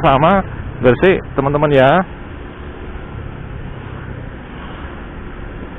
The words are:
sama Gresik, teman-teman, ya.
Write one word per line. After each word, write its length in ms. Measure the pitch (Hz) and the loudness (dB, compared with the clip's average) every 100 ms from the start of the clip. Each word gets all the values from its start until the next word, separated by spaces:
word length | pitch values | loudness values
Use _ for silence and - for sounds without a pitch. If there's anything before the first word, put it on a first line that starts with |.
sama 400 | 156 135 160 196 - - - - | 6 6 6 4 0 -6 -10 2
Gresik, 400 | 123 120 185 185 - - | 4 6 6 4 0 -2
teman-teman, 320 | 139 147 151 | 0 2 6
ya. 320 | 139 131 170 185 - - - - - - - - - - - - - - - - - - - - - - - - - - - - - - - - - - - - | 8 8 6 2 -6 -14 -14 -14 -14 -14 -12 -12 -12 -12 -10 -10 -12 -12 -10 -10 -12 -12 -12 -12 -12 -12 -12 -14 -14 -12 -12 -12 -12 -14 -12 -12 -12 -12 -12 -12